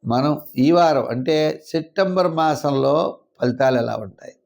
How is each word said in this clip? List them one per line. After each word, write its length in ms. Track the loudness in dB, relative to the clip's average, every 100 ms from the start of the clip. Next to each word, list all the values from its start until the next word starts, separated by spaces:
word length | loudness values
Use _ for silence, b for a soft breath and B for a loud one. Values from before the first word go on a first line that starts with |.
| -2
మనం 360 | -2 0 -2 -6 0
ఈ 140 | 4
వారం 360 | 4 4 2 -2
అంటే 560 | -4 -2 0 0 -4 -6
సెప్టెంబర్ 600 | -6 -6 -2 -2 0 0
మాసంలో 880 | 0 0 0 -2 0 2 2 0 -6 _ _
ఫలితాలు 360 | -4 0 0 2
ఎలా 180 | -2 -6
ఉంటాయి? 380 | -10 -18 -20 -20